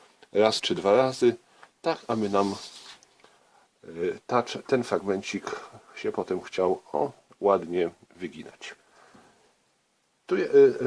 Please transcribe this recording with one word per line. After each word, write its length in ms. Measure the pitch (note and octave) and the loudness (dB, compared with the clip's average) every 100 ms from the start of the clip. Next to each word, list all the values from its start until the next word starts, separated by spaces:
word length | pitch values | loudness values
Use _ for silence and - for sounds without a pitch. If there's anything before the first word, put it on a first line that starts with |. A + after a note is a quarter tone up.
| - _ - | -20 _ -6
raz 280 | - G#2+ A2 | 2 2 2
czy 140 | - E2+ | -4 -2
dwa 200 | F#2+ G#2+ | 2 4
razy, 400 | C3 B2+ B2 A#2 _ _ - _ | 2 2 2 2 _ _ -20 _
tak 180 | E3+ D#3+ - | -6 -6 -4
aby 220 | A2+ G#2 | -4 0
nam, 260 | G2+ G2 G2+ - - - - _ _ _ _ _ _ _ _ | 0 0 -2 -12 -18 -20 -20 _ _ _ _ _ _ _ _
e, 40 | - E2 F2 - - | -16 -4 -4 -4 -2
ta, 160 | B2 | -2
ten 400 | A#2+ - - C3 | -2 -6 -2 -2
fragmencik 760 | A#2 F#2 F#2+ G2 - G2 - - - - - - | 0 -4 -2 -4 -4 -8 -8 -12 -14 -20 -20 -10
się 160 | G#2+ | -6
potem 300 | - F#2 F#2 | -4 -4 -4
chciał, 400 | - - F#2 D#2+ - | -6 -2 0 0 -2
o, 180 | D2 C#3+ - _ - | -4 -4 -6 _ -2
ładnie 480 | G2 G2 E2 F2+ E2+ - _ E2+ | 2 2 0 -2 -2 -4 _ -14
wyginać. 600 | F2+ D2+ - - - - _ _ - - _ _ _ _ _ _ _ _ _ _ - | -12 -12 -18 -18 -20 -20 _ _ -20 -20 _ _ _ _ _ _ _ _ _ _ -4
Tu, 100 | F#3+ | -2
e, 40 | D#3+ C#3 C#3 A#2 | 4 8 8 6